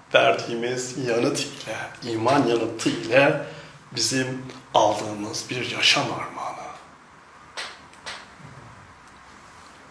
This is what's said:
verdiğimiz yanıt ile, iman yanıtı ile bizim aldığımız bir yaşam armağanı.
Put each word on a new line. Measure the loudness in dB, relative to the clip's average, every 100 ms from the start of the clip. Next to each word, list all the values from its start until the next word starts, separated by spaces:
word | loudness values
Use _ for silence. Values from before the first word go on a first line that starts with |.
| 2
verdiğimiz | 6 6 4 -2 -4 -2 -4 -6 -4 0
yanıt | 2 2 0
ile, | -4 -8 -10 -8 -8 -10 -6
iman | 0 4 4 4
yanıtı | 2 0 -2 -2
ile | -2 4 6 6 2 -4 -12 -18 -20 -12
bizim | -4 0 0 -2 -4 -10 -16 0
aldığımız | 4 4 2 -4 -6 -6 -8 -6
bir | -6 -4
yaşam | 2 4 4
armağanı. | 2 -4 -8 -8 -8 -10 -12 -16 -20 -20 -20 -20 -20 -20 -16 -12 -12 -14 -20 -18 -14 -14 -16 -20 -20 -20 -20 -20 -20 -20 -20 -20 -20 -20 -20 -20 -20 -20 -20